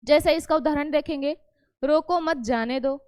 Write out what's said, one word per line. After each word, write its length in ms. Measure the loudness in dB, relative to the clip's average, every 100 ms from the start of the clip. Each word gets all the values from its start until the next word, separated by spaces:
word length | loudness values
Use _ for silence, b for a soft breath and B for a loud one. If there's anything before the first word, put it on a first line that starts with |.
जैसे 300 | 4 4 4
इसका 220 | 0 0 0
उदाहरण 340 | 0 -2 0
देखेंगे, 460 | -2 -2 -4 -4 -6 _ _ _ _
रोको 380 | 0 0 2 -2
मत 160 | -2 -4
जाने 440 | -2 -2 -2 -2
दो 180 | -2 -6